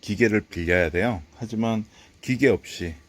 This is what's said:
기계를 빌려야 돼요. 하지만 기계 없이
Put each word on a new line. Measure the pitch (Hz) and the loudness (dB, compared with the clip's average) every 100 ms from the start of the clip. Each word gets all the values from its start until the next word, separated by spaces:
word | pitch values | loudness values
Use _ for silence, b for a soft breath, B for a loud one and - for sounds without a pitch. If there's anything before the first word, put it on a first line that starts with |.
기계를 | - 101 117 104 | -6 2 2 2
빌려야 | - 85 85 90 82 | -2 -6 0 2 2
돼요. | 85 113 101 76 - | 2 -2 -2 -10 -14
하지만 | 113 110 113 110 107 B B _ | -8 -2 -2 -2 -6 B B _
기계 | - 127 135 | -6 2 4
없이 | 92 - - 87 78 | 2 -2 -8 -8 -8